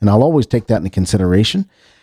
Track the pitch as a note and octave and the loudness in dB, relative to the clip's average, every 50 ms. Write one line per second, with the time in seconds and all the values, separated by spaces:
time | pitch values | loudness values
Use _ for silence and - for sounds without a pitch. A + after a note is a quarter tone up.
0 | G2+ G2+ G2+ A2 C3 D#3+ D#3+ D3 A2+ - - A#2+ - - A2+ G2 D#2+ F#2+ - F#2+ | 0 2 2 2 2 2 2 0 0 -2 -2 -4 -2 -2 -4 -4 -4 -4 -4 -4
1 | F#2 - - G2 F#2 F2+ F2+ G2 A2 - - G3 F#3+ - _ _ _ _ _ _ | -2 -2 -2 -2 0 2 2 2 0 0 -2 -4 -6 -6 _ _ _ _ _ _